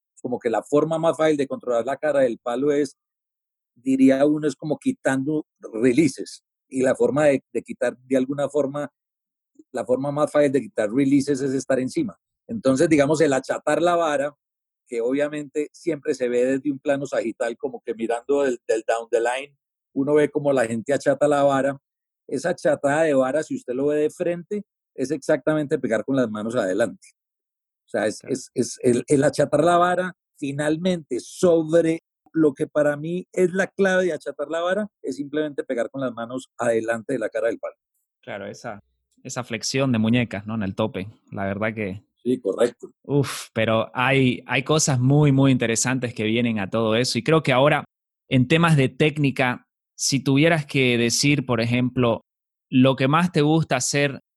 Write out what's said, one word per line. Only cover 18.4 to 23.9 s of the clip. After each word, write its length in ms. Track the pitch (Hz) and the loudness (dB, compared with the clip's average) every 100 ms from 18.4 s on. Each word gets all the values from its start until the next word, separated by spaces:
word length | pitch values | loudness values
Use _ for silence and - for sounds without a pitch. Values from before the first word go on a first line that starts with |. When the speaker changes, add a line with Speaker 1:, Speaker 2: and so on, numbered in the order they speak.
Speaker 1:
del, 180 | 139 120 - | 0 -2 -2
del 160 | 113 - | -2 -2
down 200 | 117 113 | -4 -2
the 100 | 117 | 0
line, 360 | 117 131 143 143 _ _ _ | 0 -2 -8 _ _ _ _
uno 200 | 135 139 | -4 2
ve 160 | 151 147 | 2 2
como 220 | 151 143 | 0 0
la 140 | 135 113 | 2 0
gente 260 | 117 104 | -2 -2
achata 360 | 135 - 135 147 | -2 0 2 2
la 140 | 143 | 4
vara. 360 | 143 135 135 139 _ _ _ _ - | 2 2 0 -4 _ _ _ _ -10
Esa 240 | 139 170 | -6 -4
achatada 520 | 180 170 143 143 143 | -2 0 0 2 2
de 120 | 160 | 2
vara, 280 | 135 131 147 | 2 2 0
si 140 | 156 135 | -4 -6
usted 180 | - | -6
lo 120 | 123 | -2
ve 80 | 143 | 0